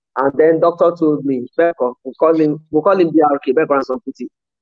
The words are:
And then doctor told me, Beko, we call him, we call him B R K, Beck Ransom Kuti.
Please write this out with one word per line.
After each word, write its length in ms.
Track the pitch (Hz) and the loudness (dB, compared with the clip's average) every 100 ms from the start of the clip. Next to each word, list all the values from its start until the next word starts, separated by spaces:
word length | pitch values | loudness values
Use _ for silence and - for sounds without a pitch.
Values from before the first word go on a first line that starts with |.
| _ 123 | _ -4
And 160 | 135 147 | -2 2
then 220 | 160 160 | 2 4
doctor 320 | 170 170 170 170 | 0 2 0 2
told 240 | 156 143 | -2 0
me, 240 | 139 127 123 - | -4 -6 -6 -2
Beko, 360 | 170 - 123 - | -2 0 -6 -6
we 80 | 135 - | -16 -2
call 160 | 160 160 | 0 2
him, 220 | 151 151 - | 0 -2 -4
we 100 | 156 | -2
call 180 | 196 190 | 0 0
him 120 | 170 | 2
B 100 | 156 | 2
R 180 | 147 143 | 2 0
K, 140 | 139 | 0
Beck 160 | 139 156 | 0 0
Ransom 320 | 139 127 127 - | -2 -2 -8 -10
Kuti. 220 | - 123 _ _ _ | -14 -16 _ _ _